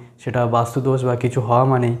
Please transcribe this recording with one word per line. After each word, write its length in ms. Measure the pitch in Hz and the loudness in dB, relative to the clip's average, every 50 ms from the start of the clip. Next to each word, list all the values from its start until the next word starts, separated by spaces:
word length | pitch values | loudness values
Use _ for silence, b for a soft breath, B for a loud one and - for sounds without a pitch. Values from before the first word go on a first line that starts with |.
| B B B B | B B B B
সেটা 280 | - 131 117 127 120 | -8 -4 -2 -2 0
বাস্তুদোষ 580 | 110 117 120 113 - - 139 123 135 131 131 127 | 2 2 0 0 0 -2 -2 -2 0 0 0 0
বা 120 | 127 123 | -2 -2
কিছু 240 | 120 - 123 - 135 | 0 -2 -2 -2 -2
হওয়া 240 | 113 113 120 123 131 | 0 2 2 4 4
মানেই 320 | 135 131 127 120 120 120 120 | 4 2 2 0 0 -2 -4